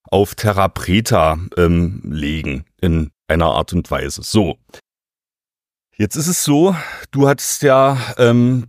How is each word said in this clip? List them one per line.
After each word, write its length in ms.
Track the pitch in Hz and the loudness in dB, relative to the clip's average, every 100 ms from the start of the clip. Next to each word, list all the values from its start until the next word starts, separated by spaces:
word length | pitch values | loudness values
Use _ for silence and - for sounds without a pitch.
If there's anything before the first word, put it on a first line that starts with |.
| _ | _
auf 240 | 95 101 | 0 0
Terra 340 | - 110 95 95 | 0 -2 0 0
Preta, 720 | - - 95 113 104 80 80 90 - | -2 0 0 2 2 2 0 -4 0
ähm, 420 | 85 85 87 98 - | 2 2 0 -4 -10
legen 580 | 76 73 78 76 65 - _ | -6 -6 -6 -6 -8 -12 _
in 300 | 92 82 76 - - | -2 0 -2 -8 -4
einer 220 | 80 82 | 0 0
Art 240 | 58 - | 0 -2
und 160 | 92 - | -4 -4
Weise. 320 | 69 69 - | -6 -6 -10
So. 320 | - 110 90 - _ - _ _ _ _ _ _ _ _ _ _ _ - | -2 0 0 -4 _ -20 _ _ _ _ _ _ _ _ _ _ _ -4
Jetzt 160 | 104 | -4
ist 120 | - 151 | -2 -4
es 180 | 180 | -2
so, 320 | - 147 180 175 - - - | 0 2 2 0 -6 -14 -8
du 160 | 135 139 | 0 2
hattest 360 | 139 - - | 2 -4 -2
ja, 340 | 147 131 135 135 117 120 | 2 4 4 0 -4 2
ähm, 480 | 123 120 123 127 | 4 4 4 0